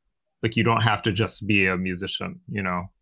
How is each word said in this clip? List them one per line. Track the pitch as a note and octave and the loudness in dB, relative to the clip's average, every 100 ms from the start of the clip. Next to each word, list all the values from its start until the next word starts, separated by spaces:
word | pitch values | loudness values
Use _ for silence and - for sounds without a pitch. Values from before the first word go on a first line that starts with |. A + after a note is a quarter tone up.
| _ _ _ _ | _ _ _ _
like, | A2+ - | -2 2
you | |
don't | A#2 A2+ | 2 4
have | A2+ G#2 | 2 2
to | A2+ | 0
just | F#2+ A2 - G2+ | 0 0 -2 0
be | G#2 F#2 | 2 4
a | F#2 | 2
musician, | F#2 F2 F#2+ - F#2 F2+ - | -2 -4 -6 -8 -8 -10 -10
you | A2 | -6
know? | F#2+ F2+ F2+ _ | -2 -4 -6 _